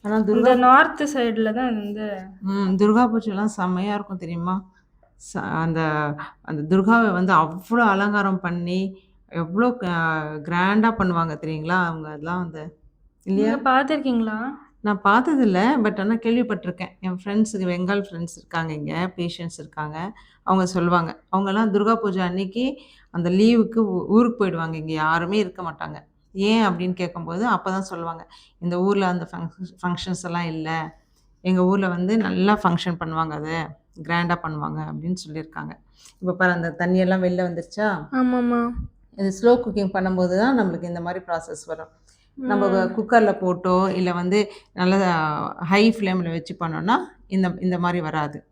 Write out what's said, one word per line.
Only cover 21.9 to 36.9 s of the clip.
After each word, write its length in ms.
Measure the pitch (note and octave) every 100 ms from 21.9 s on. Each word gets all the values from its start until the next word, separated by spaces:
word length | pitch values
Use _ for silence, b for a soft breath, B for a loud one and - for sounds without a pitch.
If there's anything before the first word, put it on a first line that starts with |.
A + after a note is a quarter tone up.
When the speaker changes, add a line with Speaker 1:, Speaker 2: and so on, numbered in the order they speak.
Speaker 1:
பூஜை 280 | A3+ G#3+ F#3
அன்னைக்கு 540 | F3+ F#3 G3 A#3 C4 C#4+ B B B
அந்த 200 | E3+ F3
லீவுக்கு 460 | F#3 A3 A#3 G#3+ A3+
ஊ-, 300 | G#3+ F#3 -
ஊருக்கு 400 | G#3 A#3 A#3+ G3
போயிடுவாங்க. 280 | E3 E3
இங்க 180 | D#3+ D#3+
யாருமே 460 | D#3+ D#3 E3 E3+ G#3
இருக்க 240 | F#3 F#3
மாட்டாங்க. 340 | F3 D3+ D#3 C#3+ _ _ _
ஏன் 300 | F#3+ G3+ A3+
அப்படின்னு 300 | G#3+ E3+ F#3
கேட்கும்போது 580 | F3+ F3 F3 E3 F3 A#3+
அப்பதான் 280 | F#3+ F#3+ F#3
சொல்லுவாங்க, 480 | F#3+ E3+ E3+ E3 - b b _
"இந்த 220 | F3 F3
ஊர்ல 260 | F#3+ G3+ F#3+
அந்த 220 | F3 E3
ஃபங்க்ஷ-, 460 | F3 E3 - F3+ -
ஃபங்க்ஷன்ஸ் 400 | F3+ F3 - E3+
எல்லாம் 240 | F3 E3+ E3+
இல்ல. 500 | D#3+ D#3 D#3+ D#3 - _ _ _ _
எங்க 240 | F3+ F#3
ஊர்ல 240 | F3+ G3 F#3+
வந்து 280 | F3 F3+ A3+
நல்லா 440 | F#3+ F3+ F#3+ G#3+
ஃபங்க்ஷன் 360 | F#3 E3+ F#3 E3+
பண்ணுவாங்க, 300 | D#3+ D#3+ D#3+
அதை 220 | D3+ D#3 E3 D#3 D3+ _ -
கிராண்டா 320 | D#3 E3+ E3+ E3+
பண்ணுவாங்க" 500 | D#3+ D3+ D3+ D#3 D#3
அப்படின்னு 220 | D3+ D#3+ F#3 D#3+
சொல்லியிருக்காங்க. 420 | D#3 D#3 D#3 D3+ - _ b b b
இப்ப 140 | F#3
பாரு, 180 | F3+ F#3
அந்த 180 | F3 E3+
தண்ணி 280 | E3 F3